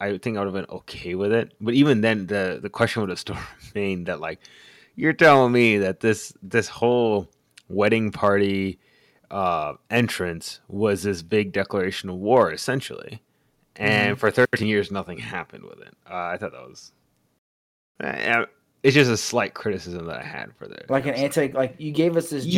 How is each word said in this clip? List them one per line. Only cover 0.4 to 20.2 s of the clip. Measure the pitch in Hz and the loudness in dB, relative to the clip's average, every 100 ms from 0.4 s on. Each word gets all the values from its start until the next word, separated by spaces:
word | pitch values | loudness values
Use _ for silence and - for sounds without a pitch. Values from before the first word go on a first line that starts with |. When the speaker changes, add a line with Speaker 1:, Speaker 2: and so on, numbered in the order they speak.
Speaker 1:
would | 101 | -4
have | 95 - | -4 -8
been | 92 | -12
okay | - - 90 | -14 -14 -8
with | 90 101 | -2 0
it. | 113 - _ | 0 0 _
But | 107 | 0
even | 127 147 117 | 4 6 6
then, | 113 110 90 | 4 0 -2
the, | 101 92 65 | -2 -2 -4
the | 101 | -8
question | - 117 117 | 0 0 2
would | 101 | -4
have | 87 | -6
still | - 85 - - | -8 -10 -12 -18
<laughs> | - | -12
remained | 104 98 92 87 | -4 -2 -4 -4
that, | 80 | -6
like, | 80 82 - - - - _ - | -8 -10 -18 -20 -20 -20 _ -2
you're | 147 | -2
telling | 143 160 139 127 | 6 8 8 6
me | 123 117 104 | 6 4 4
that | 95 95 | 0 0
this, | 113 107 - - | 0 0 -4 -16
this | 95 117 104 | -2 -2 -2
whole | - 117 123 113 104 92 _ _ - _ | 0 2 2 2 0 -2 _ _ -20 _
wedding | 92 104 113 107 | 0 2 2 0
party, | - 104 101 98 98 95 92 _ _ _ _ _ | 0 2 4 2 0 -4 -6 _ _ _ _ _
uh, | 98 92 82 76 - _ | -4 -2 -2 -4 -10 _
entrance | 117 117 - 90 85 - - _ | 0 0 -2 -6 -6 -12 -16 _
was | 98 107 98 | -2 0 0
this | 101 90 | -2 -4
big | 82 110 98 | -2 -2 0
declaration | 98 95 101 95 - 95 | -2 -2 -2 -2 -4 -10
of | 92 | -6
war, | 101 127 95 | 2 4 4
essentially. | 78 - 135 - - - - _ _ _ _ _ - | 0 -4 -4 -6 -12 -14 -18 _ _ _ _ _ -4
And | 104 107 104 | 0 2 2
Speaker 2:
Mm-hmm. | 104 | 2
Speaker 1:
for | 110 | 0
thirteen | - 127 - 107 | 4 2 2 0
years, | 104 98 | 0 0
nothing | 98 90 87 | -6 -8 -12
happened | 113 92 80 - | -10 -10 -10 -16
with | 50 50 | -20 -20
it. | 50 _ - | -20 _ -12
Uh, | |
I | 90 87 90 | -8 -6 -6
thought | 98 | -8
that | 64 64 | -12 -18
was, | - - _ _ _ _ _ _ _ _ _ _ _ | -20 -20 _ _ _ _ _ _ _ _ _ _ _
uh, | 69 65 98 117 - _ _ _ | -8 -4 0 0 0 _ _ _
it's | 135 | 4
just | 139 127 | 6 6
a | 110 | 4
slight | - 120 101 | 0 -2 -2
criticism | - 110 95 90 87 82 | -2 -4 -4 -6 -10 -8
that | 64 | -10